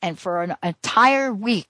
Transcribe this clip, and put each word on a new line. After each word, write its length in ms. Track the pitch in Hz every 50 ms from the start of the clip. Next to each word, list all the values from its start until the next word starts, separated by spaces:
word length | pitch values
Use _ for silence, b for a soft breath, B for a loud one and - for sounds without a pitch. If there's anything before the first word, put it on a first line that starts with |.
and 180 | - 175 160 -
for 220 | - 185 175 175
an 160 | 175 180 - - -
entire 680 | 175 165 _ - - - 226 240 262 269 269 269 262
week, 360 | 233 196 214 240 233 180 - _